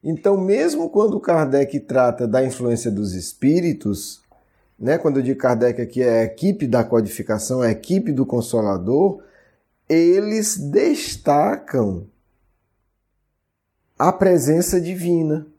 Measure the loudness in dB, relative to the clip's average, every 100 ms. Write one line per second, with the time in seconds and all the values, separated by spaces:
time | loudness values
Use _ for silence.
0 | -6 -2 0 0 2 2 0 -2 -2 2
1 | 2 0 0 0 2 2 0 -2 -2 2
2 | 2 0 0 0 0 -2 -2 -2 -2 -4
3 | -4 -6 -10 -2 2 2 0 -2 -4 -6
4 | -8 -18 _ _ _ _ _ _ -2 0
5 | 2 0 -2 0 0 2 2 0 -6 0
6 | 2 2 0 -2 -2 -2 0 0 2 0
7 | 0 -6 -4 -4 -2 0 0 -2 -2 -2
8 | 0 -2 0 -2 -2 -2 0 -2 0 2
9 | 2 -2 -14 _ _ _ _ _ _ 4
10 | 4 4 2 -2 -4 -4 0 2 2 0
11 | -4 -6 0 2 2 -2 -4 -2 -2 -4
12 | -10 _ _ _ _ _ _ _ _ _
13 | _ _ _ _ _ _ _ _ _ _
14 | 0 2 2 4 4 0 2 -2 -2 -6
15 | -2 0 0 -2 -6